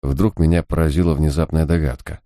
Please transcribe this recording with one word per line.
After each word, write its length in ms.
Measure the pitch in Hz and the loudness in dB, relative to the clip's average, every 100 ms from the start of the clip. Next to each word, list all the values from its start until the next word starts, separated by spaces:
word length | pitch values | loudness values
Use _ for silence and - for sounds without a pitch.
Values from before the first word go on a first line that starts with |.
Вдруг 360 | 69 69 104 - | -4 0 0 2
меня 240 | 80 85 | 2 2
поразила 520 | 80 85 80 73 87 | 0 0 0 2 0
внезапная 520 | 73 78 71 80 80 78 | 2 0 0 -2 0 0
догадка. 540 | 82 76 62 - - | 0 -2 -6 -10 -16